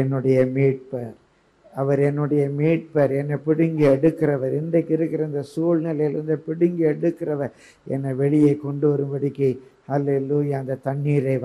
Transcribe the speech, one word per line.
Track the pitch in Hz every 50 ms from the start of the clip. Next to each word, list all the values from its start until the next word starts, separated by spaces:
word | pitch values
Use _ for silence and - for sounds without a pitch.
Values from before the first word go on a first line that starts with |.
| 135
என்னுடைய | 131 135 135 127 131 131 131 131 127 131 135
மீட்பர். | 139 135 131 135 - - - 123 120 113 104 - _ _ _ _ _ _ _ _ _ - - -
அவர் | 139 135 143 135 143 143
என்னுடைய | 143 147 147 139 147 147 143 143 143 143
மீட்பர், | 151 160 165 165 165 - - 156 143 135 135 139
என்னை | 143 147 147 139 139
பிடுங்கி | 156 160 156 165 165 160 156 151 139 135
எடுக்கிறவர், | 135 139 165 160 - 156 147 147 135 131 131 131 143
இன்றைக்கு | 156 165 165 170 160 - 160
இருக்கிற | 156 165 151 147 156 156 156
இந்த | 143 143 131 -
சூழ்நிலையிலிருந்து | - 160 160 170 170 165 156 170 160 143 151 151 139 160 151 156 156 143 151 -
பிடுங்கி | 160 165 175 170 175 170 160 156 147
எடுக்கிறவர், | 151 160 170 165 - 170 151 151 139 139 120 - - - - - _ - -
என்னை | - 135 135 120 131 127
வெளியே | 139 143 151 151 147 147 143 147 147
கொண்டு | 139 143 143 143 151
வரும்படிக்கு, | 143 139 143 139 139 139 139 143 135 - 139 135 123 127 - - _ _ _ -
ஹல்லேலூயா, | 135 143 143 139 139 139 135 135 147 147 147 143 139 135 135
அந்த | 127 135 131 - 139
தண்ணீரை | 135 143 143 147 147 143 127 135 135 127 117